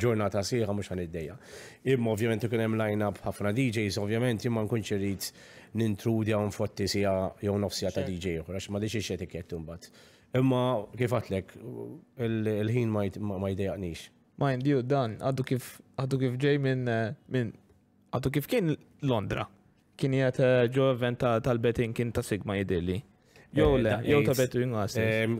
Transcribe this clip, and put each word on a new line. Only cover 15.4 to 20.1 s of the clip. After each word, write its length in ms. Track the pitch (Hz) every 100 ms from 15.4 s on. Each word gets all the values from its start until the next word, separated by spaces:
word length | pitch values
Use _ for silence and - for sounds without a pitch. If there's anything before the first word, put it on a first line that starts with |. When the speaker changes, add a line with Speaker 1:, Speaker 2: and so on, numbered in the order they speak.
| 127
Speaker 3:
kif, 200 | 127 - - - -
għadu 160 | 135 135
kif 180 | 131 123
ġej 140 | 143 143
minn, 280 | 135 131 123
eh, 220 | 113 110 - -
minn, 220 | 127 113 - _ _ _ _ _
għadu 180 | 120 131
kif 140 | 143 139
kien 220 | 254 175 147 - _ 143
Londra. 380 | 117 101 113 107 - _ _ _ -
Kien 120 | 139